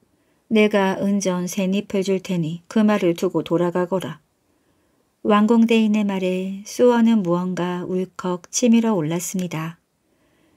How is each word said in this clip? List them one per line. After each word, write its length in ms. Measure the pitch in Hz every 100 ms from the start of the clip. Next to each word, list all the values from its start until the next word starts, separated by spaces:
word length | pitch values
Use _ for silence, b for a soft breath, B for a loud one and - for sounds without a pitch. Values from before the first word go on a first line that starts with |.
| _ _ _ _ -
내가 480 | 220 214 214 190 190
은전 480 | 196 202 190 180 180
세 160 | 202
잎을 380 | 185 196 208 202
줄 180 | 190 190
테니 420 | 185 180 156 170 -
그 100 | 226
말을 360 | 214 208 180
두고 280 | 170 185 165
돌아가거라. 800 | - 170 175 175 175 190 170 160 _ _ _ _ _ _ _ _ _ _
왕공대인의 800 | 226 208 214 233 226 226 220 214
말에 580 | 208 190 185 185 190 196
수원은 600 | 208 - 247 233 226 226
무언가 600 | 175 175 185 175 175 180 -
울컥 640 | 185 185 - 185 180 -
치밀어 420 | - 247 233 226
올랐습니다. 840 | 202 151 170 175 190 180 160 160 165 _ _ _ _ _ _ _